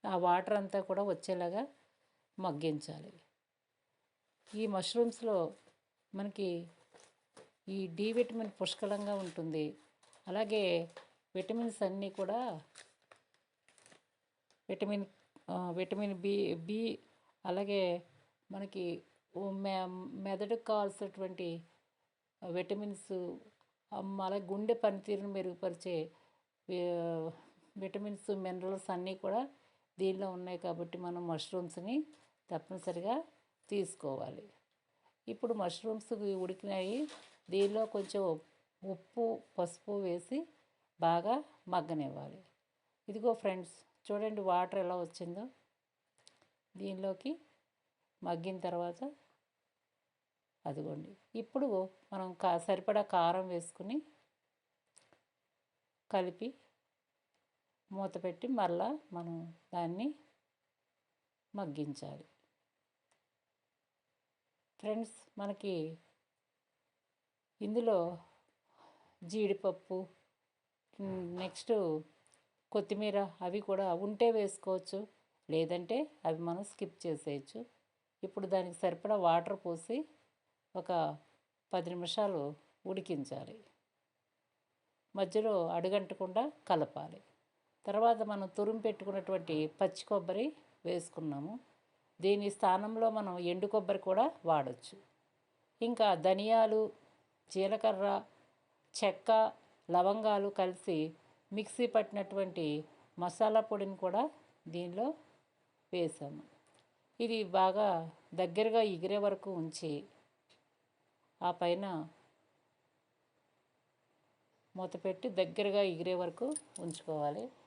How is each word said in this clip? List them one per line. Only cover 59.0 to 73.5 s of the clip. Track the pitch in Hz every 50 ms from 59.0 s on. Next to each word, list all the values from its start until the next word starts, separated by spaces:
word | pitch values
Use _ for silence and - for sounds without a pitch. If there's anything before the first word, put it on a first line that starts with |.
| - -
మనం | 190 175 170 170 165 165 165 165 165 - _ _ -
దాన్ని | 175 170 165 175 190 233 294 294 - - _ _ _ _ _ _ _ _ _ _ _ _ _ _ _ _ _ _ _ _ _ _ _ _ _ -
మగ్గించాలి. | 202 196 160 139 151 147 151 139 - - 139 139 147 - _ _ _ _ _ _ _ _ _ _ _ _ _ _ _ _ _ _ _ _ _ _ _ _ _ _ _ _ _ _ _ _ _ _ _ _ _ _ _ _ _ _ _ _ _ _ _ _ _ _ _
ఫ్రెండ్స్, | - 208 214 226 226 220 - - - _ _ -
మనకి | 202 202 202 196 - 202 185 170 156 160 165 165 _ _ _ _ _ _ _ _ _ _ _ _ _ _ _ _ _ _ _ _ _ _ _ _ _ _ _ _ _ _ _ _
ఇందులో | 214 202 214 240 233 226 214 180 170 170 175 170 - - _ _ _ _ _ _ _ _ _ _ - - - _ _ _ _ _ 185
జీడిపప్పు, | 165 190 220 214 196 196 196 - 196 180 180 - - 185 185 185 175 - _ _ _ _ _ _ _ _ _ _ _ _ _ _ _ - - 196 190 190 185 180 170 175 180
నెక్స్ట్ | 185 185 - - - - 233 214 190 165 156 156 160 - _ _ _ _ _ _ _ _ _ _ _ _
కొత్తిమీర | - 214 202 202 208 202 214 208 202 202 196 185 - -
అవి | 185 180